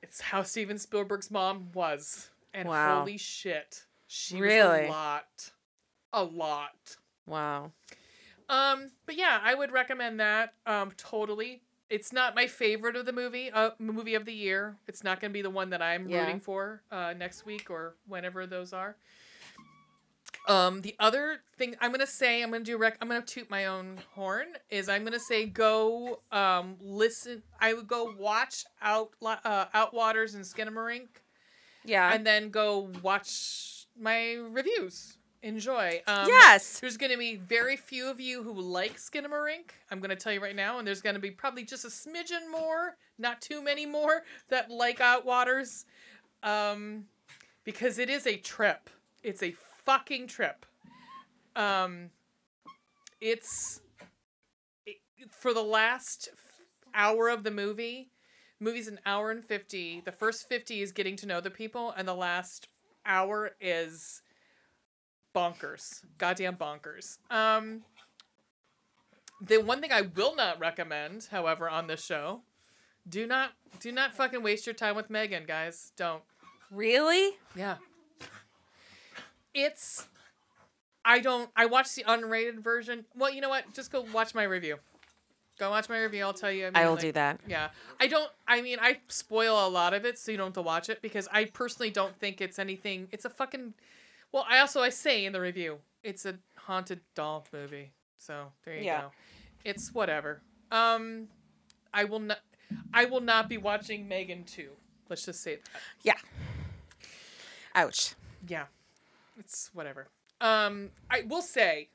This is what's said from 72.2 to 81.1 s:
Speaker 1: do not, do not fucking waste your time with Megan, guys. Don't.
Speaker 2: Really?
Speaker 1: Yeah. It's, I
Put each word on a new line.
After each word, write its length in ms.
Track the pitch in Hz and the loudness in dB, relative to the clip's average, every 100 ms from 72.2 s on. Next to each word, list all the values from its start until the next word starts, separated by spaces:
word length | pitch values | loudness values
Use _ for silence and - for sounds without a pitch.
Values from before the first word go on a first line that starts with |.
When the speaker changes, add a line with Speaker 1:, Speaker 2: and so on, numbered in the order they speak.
| 147 226 _ _ _ _ _ _ - | -6 -10 _ _ _ _ _ _ -10
Speaker 1:
do 180 | 175 226 | -6 -2
not, 240 | 262 269 - _ 185 | -2 -2 -6 _ -14
do 100 | 233 | -8
not 220 | 247 262 - | -2 -2 0
fucking 260 | 262 254 | -2 0
waste 220 | 214 214 226 | 0 -2 -2
your 100 | 226 | -4
time 200 | 220 208 | -2 -2
with 140 | 214 | -4
Megan, 340 | 214 214 185 160 | -4 -2 -4 -4
guys. 460 | 160 160 170 - - | -4 -4 -8 -18 -6
Don't. 260 | 175 160 _ _ - - - | -4 -4 _ _ -20 -20 -16
Speaker 2:
Really? 680 | 196 220 247 311 349 392 392 - | -2 4 6 6 6 4 0 -16
Speaker 1:
Yeah. 240 | 185 196 185 - _ _ _ - - _ _ _ _ - - - - - _ _ | -8 -6 -6 -10 _ _ _ -20 -20 _ _ _ _ -20 -20 -20 -18 -18 _ _
It's, 540 | 285 285 302 - - - _ - _ _ _ _ _ _ _ | 0 0 0 -8 -8 -10 _ -20 _ _ _ _ _ _ _
I 140 | 226 | 6